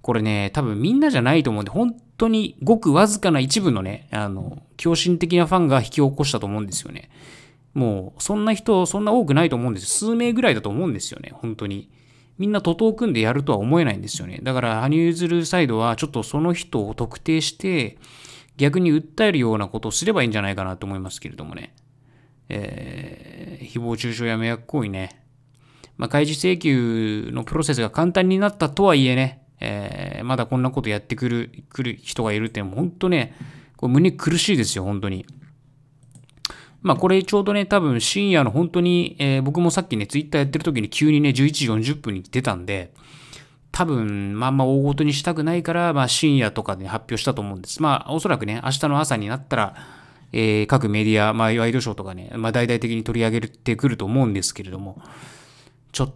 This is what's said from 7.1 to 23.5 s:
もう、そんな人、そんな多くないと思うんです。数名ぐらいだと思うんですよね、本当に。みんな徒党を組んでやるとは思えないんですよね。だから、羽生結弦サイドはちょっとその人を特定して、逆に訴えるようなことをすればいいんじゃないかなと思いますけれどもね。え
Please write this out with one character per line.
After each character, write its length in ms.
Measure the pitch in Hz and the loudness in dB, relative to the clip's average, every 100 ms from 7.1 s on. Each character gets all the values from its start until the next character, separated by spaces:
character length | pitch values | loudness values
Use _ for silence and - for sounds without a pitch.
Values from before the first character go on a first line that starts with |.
| - - - - _ _ | -20 -20 -20 -20 _ _
も 400 | 143 120 98 92 - | 0 0 0 -6 -8
う、 60 | |
そ 120 | - 208 | -4 0
ん 100 | 214 | 0
な 80 | |
人、 320 | 214 - 190 175 | 0 2 2 2
そ 140 | 202 | 0
ん 60 | 208 | 2
な 60 | |
多 140 | 240 160 | 2 4
く 80 | |
な 100 | 143 | 4
い 60 | 170 | 4
と 80 | 123 | 0
思 100 | 120 | -2
う 40 | |
ん 20 | |
で 80 | 95 | -4
す。 40 | 92 | -4
数 300 | - 214 233 | -2 0 0
名 160 | 240 | 0
ぐ 100 | 233 | 2
ら 100 | 240 | 2
い 40 | 113 | 2
だ 60 | |
と 80 | 104 | -2
思 160 | 113 180 | -2 -2
う 20 | |
ん 60 | |
で 60 | 101 | -4
す 100 | - | -8
よ 80 | - | -12
ね、 140 | - | -16
本 220 | - 117 110 | -10 -10 -6
当 100 | 104 | -6
に。 220 | 98 - _ _ _ _ - | -6 -10 _ _ _ _ -4
み 80 | 202 | -2
ん 60 | |
な 80 | 208 | 0
徒 120 | 175 | 0
党 140 | 165 220 | 2 2
を 60 | |
組 180 | 220 226 | 2 0
ん 20 | |
で 60 | 117 | 2
や 140 | 110 | 2
る 100 | 135 | 2
と 80 | 143 | 0
は 60 | 107 | 0
思 200 | 110 170 | 2 2
え 40 | 143 | 2
な 60 | |
い 60 | 98 | -2
ん 40 | |
で 60 | 101 | -8
す 120 | - | -10
よ 40 | 90 | -10
ね。 140 | - | -8
だ 120 | 127 | -4
か 80 | 127 | -2
ら、 200 | 120 110 | 0 0
羽 80 | 131 | 2
生 180 | 156 170 | 4 2
結 200 | 170 170 | 0 0
弦 180 | 170 165 | 0 0
サ 140 | 180 | 0
イ 80 | 143 | 2
ド 100 | 110 | 2
は 200 | 117 110 | 0 0
ち 80 | 151 | -4
ょ 20 | |
っ 20 | |
と 140 | 117 | -6
そ 160 | 104 143 | -4 -2
の 140 | 170 | 0
人 340 | 175 - 120 104 | -2 -2 -4 -4
を 80 | 110 | -4
特 240 | 117 - | -8 -6
定 220 | - 160 | -2 0
し 100 | 143 | -2
て、 480 | - 190 170 107 - - - - - - - | -4 -2 -2 -2 -8 -20 -20 -20 -20 -20 0
逆 220 | 143 175 | 2 4
に 120 | 175 | 4
訴 340 | 151 151 - 214 | 2 0 0 2
え 60 | |
る 40 | 160 | 4
よ 160 | 117 | 2
う 40 | 110 | 0
な 100 | 98 | -2
こ 120 | 113 | -6
と 100 | 110 | -4
を 20 | |
す 120 | - 180 | -2 0
れ 80 | |
ば 100 | 190 | 2
い 20 | 120 | 2
い 40 | |
ん 20 | |
じ 60 | 107 | 0
ゃ 40 | |
な 80 | 98 | -2
い 60 | 98 | -4
か 80 | |
な 140 | 92 92 | -6 -8
と 100 | 98 | -8
思 80 | 95 | -8
い 40 | |
ま 120 | 92 | -8
す 100 | - | -12
け 80 | - | -14
れ 60 | - | -14
ど 100 | 78 | -14
も 80 | |
ね。 200 | - - _ _ _ _ _ _ _ - | -14 -18 _ _ _ _ _ _ _ -12
え 1080 | 104 101 - - - - - - - - | -10 -8 -12 -14 -14 -16 -18 -20 -18 -16